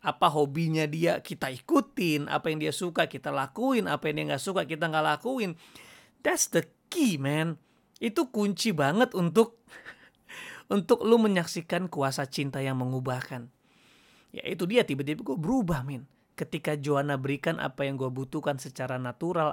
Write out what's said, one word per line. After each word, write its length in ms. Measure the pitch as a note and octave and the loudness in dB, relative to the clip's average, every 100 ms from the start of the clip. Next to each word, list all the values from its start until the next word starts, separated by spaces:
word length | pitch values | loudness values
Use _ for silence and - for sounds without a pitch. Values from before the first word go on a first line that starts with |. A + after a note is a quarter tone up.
Apa 280 | - - F3 | -6 2 2
hobinya 560 | D3+ C#3+ D3 E3 D#3+ D3+ | 4 2 2 0 2 0
dia, 320 | D3+ E3 - | 0 0 0
kita 280 | - D#3+ C3+ | -4 -8 -6
ikutin. 760 | B2+ - D4 - - F3 D3+ D3 | -8 2 2 2 -2 0 2 0
Apa 200 | D3 E3 | -2 -2
yang 120 | D#3 | -2
dia 120 | D3+ | -2
suka, 320 | - F3 D#3+ D#3+ | -2 -4 0 -2
kita 240 | E3+ D3 | -2 -4
lakuin. 560 | C#3 C3+ - C4 B3 F3 | -4 -4 -2 2 2 2
Apa 240 | D3+ D#3 | -2 -2
yang 60 | D3+ | -2
dia 80 | D3+ | -2
nggak 100 | C#3 | -2
suka, 180 | G3 F#3 D#3 | -2 -2 -2
kita 240 | D#3 E3 | -2 0
nggak 160 | D#3 D#3 D3+ | 2 2 0
lakuin. 400 | A#3+ C4 F#3+ E3 - - - - - _ D4 | -2 -2 -4 -6 -16 -20 -20 -20 -20 _ 0
That's 240 | F4+ - | 0 2
the 160 | E3+ - _ - | 0 -2 _ -6
key, 320 | F4+ B3+ D3+ | 2 2 2
man. 400 | C#3 D#3 E3 D#3 _ _ _ - | 0 0 -2 -4 _ _ _ -6
Itu 320 | A#3 C#4 C4+ | -2 0 0
kunci 440 | G#3+ G3+ F3 A3+ | 0 0 0 0
banget 400 | D#3+ C#3 G3 B3+ | 2 2 4 2
untuk, 480 | F#3 E3+ E3 A3 - _ - - - - | 2 2 4 2 0 _ -20 -20 -20 -20
<laughs> 640 | _ - - - - - G3+ | _ -20 -16 -16 -14 -2 0
untuk 260 | E3 A#3 A3 | 4 4 6
lu 120 | A#3+ | 6
menyaksikan 680 | G#3+ F#3 E3+ F3 E3 F3 F#3 | 6 4 0 -6 -2 -2 -2
kuasa 360 | D3+ C3+ C3 C3+ | 0 0 0 -4
cinta 320 | - C#3 C3+ | -2 -4 -2
yang 200 | C3+ C3 | -2 0
mengubahkan. 680 | B2+ C3 B2+ B2+ - B2+ A#2+ _ _ _ _ _ _ _ _ | 0 -2 -2 -4 -6 -10 -12 _ _ _ _ _ _ _ _
Ya, 100 | - | -12
itu 240 | - D#3+ F3 | -8 -4 2
dia, 160 | A#3+ G3 | 4 4
tiba-tiba 380 | C3+ C#3+ D3+ | 0 -2 -4
gua 140 | - C4 | -4 -4
berubah, 420 | D#3 C4 F3 C#3+ | 0 0 0 -2
men. 240 | C3+ C3 - _ _ - | -4 -8 -12 _ _ -10
Ketika 400 | E3 E3 - D3+ | -8 -4 -4 -2
Joanna 400 | C#3+ C#3+ D3 C#3 | 0 0 2 -2
berikan 400 | C3+ C#3+ E3 E3 | -2 -2 -2 -2
apa 320 | C#3 - C#3 | -4 -4 -4
yang 80 | C3+ | -2
gua 160 | C3 | -4
butuhkan 480 | B2+ C3+ D#3 D3 C3+ | -4 -6 -4 -2 -4
secara 400 | C3+ - B2+ B2+ | -8 -8 -6 -4
natural, 480 | B2 - E3 F3 D3+ | -6 -4 -2 2 2